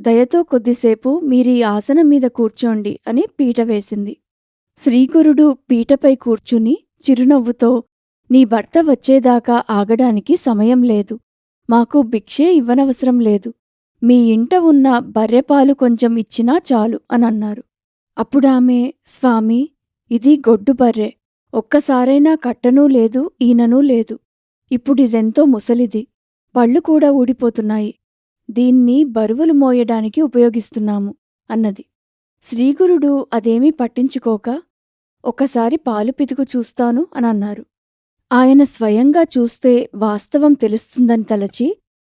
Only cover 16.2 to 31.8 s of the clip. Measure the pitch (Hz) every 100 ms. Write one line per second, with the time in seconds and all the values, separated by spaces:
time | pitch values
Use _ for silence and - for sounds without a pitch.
16.2 | 208 - 233 330 - 240 214 220 - 240
17.2 | 233 220 208 208 - _ _ _ _ -
18.2 | 320 277 269 254 247 247 247 - - -
19.2 | 254 226 220 233 294 _ _ _ _ 233
20.2 | 254 294 226 214 208 262 240 220 214 -
21.2 | _ _ _ 233 - 294 294 254 247 285
22.2 | 302 311 247 - 247 262 285 262 226 254
23.2 | 330 - 240 240 233 247 285 233 220 220
24.2 | _ _ _ _ _ 247 262 262 254 226
25.2 | 220 220 285 226 - 240 240 214 240 _
26.2 | _ _ _ 247 240 285 330 311 285 277
27.2 | 247 247 233 226 214 214 208 - _ _
28.2 | _ _ - 220 247 254 240 269 294 220
29.2 | 214 240 330 285 269 247 233 226 220 294
30.2 | 302 240 240 226 - 226 208 208 202 -
31.2 | _ _ - 226 220 196